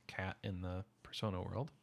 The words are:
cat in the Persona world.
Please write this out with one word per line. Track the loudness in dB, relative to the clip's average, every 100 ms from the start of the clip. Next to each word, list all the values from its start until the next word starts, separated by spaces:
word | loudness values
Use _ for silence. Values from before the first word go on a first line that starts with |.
| -8
cat | -2 0 0
in | -2 0
the | 0 0 -2 -10
Persona | -10 0 2 2
world. | 0 0 -2 -4